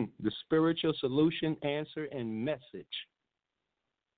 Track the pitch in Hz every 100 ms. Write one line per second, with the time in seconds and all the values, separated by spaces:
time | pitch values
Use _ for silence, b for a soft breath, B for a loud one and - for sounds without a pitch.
0 | 107 - 107 - - 160 160 165 160 147
1 | 131 135 156 160 160 151 147 147 151 -
2 | 151 143 113 110 127 139 - 95 - -
3 | - _ _ _ _ _ _ _ _ _
4 | _